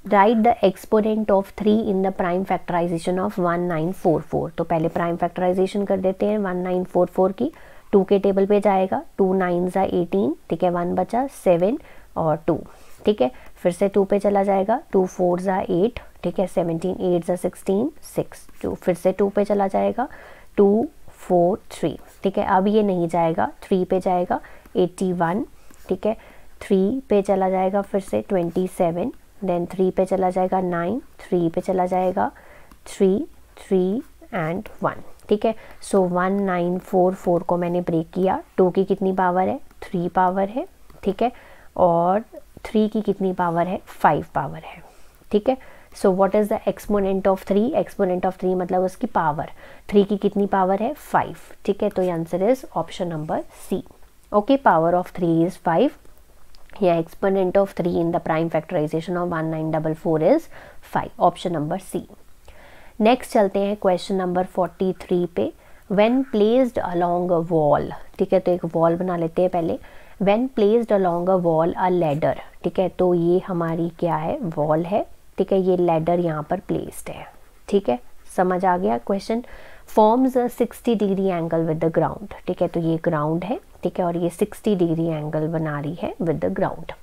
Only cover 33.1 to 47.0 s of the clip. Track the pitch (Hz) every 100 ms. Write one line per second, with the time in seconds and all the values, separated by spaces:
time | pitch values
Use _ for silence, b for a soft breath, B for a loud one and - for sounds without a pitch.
33.1 | 202 320 - - - - 190 180 220 -
34.1 | - 330 196 156 185 220 - 165 - -
35.1 | - - 208 233 220 B B - 202 180
36.1 | 180 185 202 196 180 175 180 - 190 180
37.1 | 190 - 175 175 175 175 175 175 165 165
38.1 | 180 190 277 - - 185 180 196 196 190
39.1 | 190 185 180 190 262 - - - 180 175
40.1 | 185 185 190 196 247 370 - - - 208
41.1 | 196 233 B B B B - 180 170 175
42.1 | 196 233 311 - - - 214 214 214 208
43.1 | 196 190 185 175 170 170 190 - - 190
44.1 | 147 160 - 147 160 - - b b b
45.1 | b - 208 208 254 B B B - 208
46.1 | 185 196 214 208 220 - - - 202